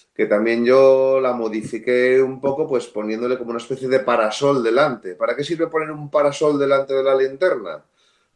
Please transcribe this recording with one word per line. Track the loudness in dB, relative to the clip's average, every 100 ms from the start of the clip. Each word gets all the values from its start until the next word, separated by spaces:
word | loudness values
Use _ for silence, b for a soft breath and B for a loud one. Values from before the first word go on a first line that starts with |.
| b -4
que | 0
también | 0 2 2 4
yo | 6 6 6 4 2
la | 0
modifiqué | -2 -4 -6 -8 -6 -2 2 4 2
un | 2 -2
poco, | -4 -2 -2
pues, | -4 -4
poniéndole | -8 -6 -4 -4 -4
como | -6
una | -8
especie | -8 -8 0
de | 0
parasol | 2 0 0 0 0 2
delante. | 2 2 0 -2 -10 -4
¿Para | -4
qué | -4 -6
sirve | -4 -4
poner | -4 -6
un | -10 -4
parasol | 0 0 0 0 0
delante | 2 0 0
de | 0
la | 2 2
linterna? | 0 0 -2 -2 -6 -12 _ _ _ _ _